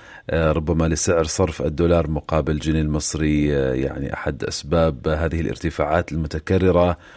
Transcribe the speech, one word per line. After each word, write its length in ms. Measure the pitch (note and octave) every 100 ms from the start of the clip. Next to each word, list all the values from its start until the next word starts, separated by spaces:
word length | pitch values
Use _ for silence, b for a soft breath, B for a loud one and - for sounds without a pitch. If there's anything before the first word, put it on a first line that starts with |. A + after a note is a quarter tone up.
| B B -
آه، 220 | D#2+ D#2+
ربما 360 | D#2 D#2 D#2+ D#2+
لسعر 360 | D#2+ - E2+
صرف 380 | D#2+ - F#2 -
الدولار 480 | D#2 D2 E2+ E2+ D2+
مقابل 420 | D#2 - D#2+ C#2
الجنيه 300 | D2+ D2+ D#2
المصري، 760 | D2+ D2+ - D2+ D2+ D2+ D2 C#2+
آه، 180 | C2
يعني 400 | C2 C2+ C#2 C#2
أحد 300 | - - C2+
أسباب 640 | - - C#2+ E2 D#2+ B1+ D#2
هذه 320 | D2+ D#2+ E2
الارتفاعات 720 | D#2+ - D#2+ D2+ D2 E2 -
المتكررة، 840 | D2+ D2+ D#2+ - F#2+ F#2 F2 F2 F2 B